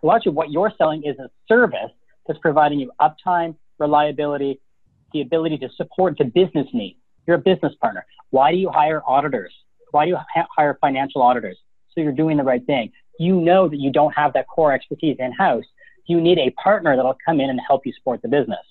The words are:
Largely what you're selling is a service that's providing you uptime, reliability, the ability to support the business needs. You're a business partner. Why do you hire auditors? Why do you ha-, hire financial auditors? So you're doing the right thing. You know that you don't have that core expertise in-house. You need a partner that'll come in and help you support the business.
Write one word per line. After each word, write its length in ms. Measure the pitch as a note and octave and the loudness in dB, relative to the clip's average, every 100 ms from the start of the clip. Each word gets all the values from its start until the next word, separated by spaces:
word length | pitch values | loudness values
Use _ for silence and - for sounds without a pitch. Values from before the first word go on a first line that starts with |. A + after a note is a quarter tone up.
Largely 320 | D#3 A3+ G#3 | 2 2 2
what 180 | D3 D#3 | -2 -4
you're 200 | D3+ G#3 - | -2 -2 0
selling 260 | D#3 D#3 | 0 0
is 140 | D3 C3+ | -6 -8
a 100 | B2+ _ _ | -12 _ _
service 440 | A3+ A3+ G#2+ A2+ _ _ _ - | 2 2 0 -10 _ _ _ -10
that's 120 | D#3 | -2
providing 400 | E3+ D3 D3 D3 | 0 2 2 0
you 120 | B2+ - | -6 0
uptime, 540 | D#3 D#3 - F3 E3+ D#3 _ _ | -2 0 -2 -2 -2 -8 _ _
reliability, 800 | D3+ D3 D3+ C#3 D3 C#3+ C#3 C3+ _ _ _ _ _ | 0 2 0 -2 -4 -2 -4 -6 _ _ _ _ _
the 80 | D3+ | -8
ability 360 | C#3+ E3 D#3+ D3+ | -2 -2 -2 -6
to 100 | B2+ - | -8 -10
support 400 | E3+ - F#3 D3 | -10 0 -2 0
the 80 | C3+ | 0
business 420 | E3 F#3 D#3 C3+ | 2 2 0 -4
needs. 260 | A#2+ F#2+ _ _ _ - | -6 -8 _ _ _ 0
You're 120 | E3+ | 2
a 40 | |
business 320 | F#3+ F3 D3+ - | 2 0 -2 -4
partner. 240 | A#2 F#2+ - _ _ | -6 -6 -16 _ _
Why 220 | C3 C#3+ | 2 2
do 60 | F3 | 2
you 120 | F#3 | -2
hire 320 | D#3 D3+ D#3 - | 0 0 0 0
auditors? 440 | C3 D3 B2+ F2+ - _ _ _ | 0 0 -6 -8 -18 _ _ _
Why 140 | D3 D#3 | 0 0
do 60 | |
you 60 | F3+ | -2
ha-, 300 | - E3+ D#3+ - | -4 -4 -2 0
hire 220 | D3 C3+ | 0 0
financial 440 | D3 C3+ C#3 C#3 | -2 -2 -4 2
auditors? 340 | B2 B2 G#2 F#2 _ _ _ | 2 2 -4 -14 _ _ _
So 80 | - | -4
you're 100 | D3+ | -4
doing 260 | C3 D#3+ D3+ | 0 0 0
the 60 | |
right 200 | C3 B2 B2 | 0 -2 -2
thing. 260 | C#3 G#2+ _ _ - | -4 -4 _ _ -6
You 220 | E3 F#3 | 0 2
know 260 | E3 F#3 F3+ | 4 4 4
that 100 | D3 | 0
you 140 | C3+ | -2
don't 240 | C3+ D3 - | 2 2 2
have 180 | D3 | 0
that 140 | C3+ B2+ | -2 -4
core 260 | - D#3 | 0 0
expertise 440 | C3+ - C#3 D#3+ A#2+ | 0 -4 -4 -4 -2
in-house. 460 | B2+ A#2+ F#3+ B2 - _ - _ - | -6 0 0 0 -6 _ -20 _ -2
You 160 | E3+ | 2
need 160 | E3 F3 | 4 2
a 140 | B2+ | 0
partner 440 | - - G#3 E3 C3 | 0 0 2 2 2
that'll 220 | B2+ C3 - | 0 -2 -2
come 140 | D#3+ | 0
in 100 | C3+ | 0
and 100 | B2+ - | -4 -2
help 180 | C#3 C3 | -2 -2
you 60 | |
support 280 | - - A#2 | -8 -6 -6
the 60 | A2+ | -2
business. 320 | C#3+ A2+ F#2 - | -2 -2 -6 -12